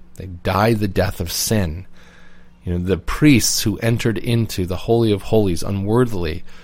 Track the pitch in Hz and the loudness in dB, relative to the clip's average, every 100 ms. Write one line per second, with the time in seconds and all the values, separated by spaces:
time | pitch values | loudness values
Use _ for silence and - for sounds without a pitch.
0 | - - 92 85 98 95 113 110 101 92 | -18 -14 -14 -8 -2 2 2 2 0 0
1 | 90 - 85 - - 110 87 82 - - | -2 -2 -6 -4 0 0 0 -4 -12 -18
2 | - - - - - - - 87 90 87 | -20 -20 -20 -20 -20 -12 -4 -2 0 -2
3 | - - 151 123 - - 107 101 113 117 | -2 2 6 6 4 0 -2 -2 0 0
4 | 117 101 - 117 110 - 90 90 - 117 | 0 -2 -2 0 0 -2 -4 -4 0 2
5 | 113 98 - 110 101 107 - 101 98 113 | 2 0 2 2 2 0 -2 -2 0 2
6 | 127 98 85 82 - - | 2 0 -4 -4 -8 -14